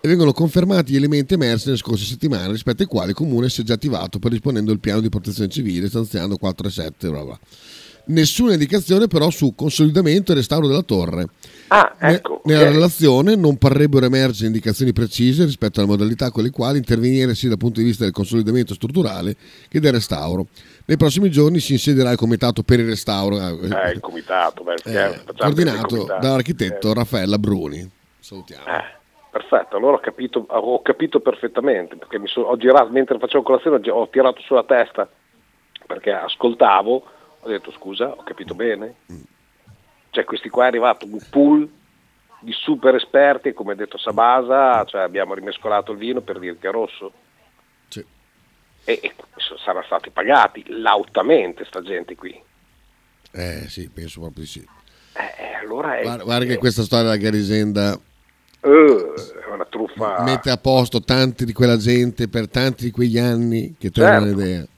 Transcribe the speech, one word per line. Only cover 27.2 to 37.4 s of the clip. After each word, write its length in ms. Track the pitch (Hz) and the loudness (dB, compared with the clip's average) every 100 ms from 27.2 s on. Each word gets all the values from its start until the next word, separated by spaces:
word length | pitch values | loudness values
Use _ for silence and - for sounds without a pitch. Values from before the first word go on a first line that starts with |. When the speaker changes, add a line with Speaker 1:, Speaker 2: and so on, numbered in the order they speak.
| 92 104 | -2 0
Speaker 1:
Bruni. 500 | 107 98 78 73 92 _ _ _ | 0 -2 -4 -8 -14 _ _ _
Salutiamo. 480 | - 98 - 76 71 | -20 -20 -20 -18 -8
Speaker 2:
Eh, 180 | 82 - - _ _ _ | -8 -8 -16 _ _ _
perfetto, 460 | - - 110 - 101 | -10 0 0 0 -2
allora 200 | 127 139 | 0 0
ho 40 | |
capito, 440 | - - 127 123 107 | -2 -8 -6 -6 -4
ho 340 | 113 110 123 | -4 -2 -2
capito 380 | - - 160 147 | -2 -2 0 0
perfettamente, 720 | - 120 120 - 135 107 85 82 | 0 -4 -6 -4 -2 -2 -4 -14
perché 220 | - 104 | -12 -10
mi 80 | 101 | -6
so-, 140 | - | -4
ho 140 | 117 123 | -2 0
girato, 340 | 123 135 113 | 6 6 6
mentre 280 | 127 131 120 | 0 0 -2
facevo 260 | 120 143 | 0 -2
colazione, 320 | 117 131 165 139 | 2 0 2 0
ho 40 | |
gi-, 100 | 104 | 0
ho 180 | 120 113 | -2 0
tirato 320 | 131 131 123 | 2 2 0
sulla 220 | - 131 | 0 0
testa, 440 | - 127 113 - 98 _ _ _ _ _ _ - _ | 2 2 2 -4 -8 _ _ _ _ _ _ -20 _
perché 240 | 90 - | -8 -4
ascoltavo, 920 | 98 85 - 123 117 117 98 104 127 - - _ _ | -4 -6 -2 -2 2 4 4 2 -2 -4 -20 _ _